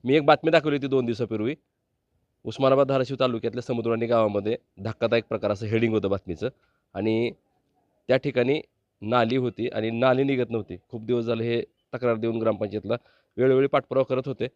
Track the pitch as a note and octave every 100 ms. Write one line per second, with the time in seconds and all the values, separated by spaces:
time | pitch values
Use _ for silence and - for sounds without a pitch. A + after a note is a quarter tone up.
0 | B2 D3+ D3 D3 D#3+ E3 D3+ C#3+ C3+ C3
1 | A#2+ A2+ A2+ A2 A2 D#3 _ _ _ _
2 | _ _ _ _ - A2+ C3+ C3+ C3+ C#3
3 | B2+ C3 C3 A#2 A2+ A#2 A#2+ A#2 A2+ A2+
4 | A2+ A#2 G#2+ G2+ G2+ A#2+ _ - G#2 -
5 | A#2 A#2 - A2 G#2 G2+ A2 A2+ A2+ A2
6 | F#2+ G2 - E2+ A#2 _ _ _ _ -
7 | G#2+ A2+ A#2 - _ _ _ _ _ _
8 | - B2+ D3 B2 A#2+ D3 - _ _ _
9 | G#2 B2 A2+ C3 B2 G#2+ A#2 - A2 A#2
10 | B2+ B2+ C#3 C3 A#2 A#2 G2+ F2+ _ A#2
11 | A2 A#2+ A#2 A#2 A#2 A#2 - _ _ B2
12 | B2 A2+ A2+ A2+ A2 G2+ G#2 G#2 G2 A#2+
13 | _ _ _ - B2+ C3 C3+ C#3+ - C3
14 | C3 C3 C#3 B2+ B2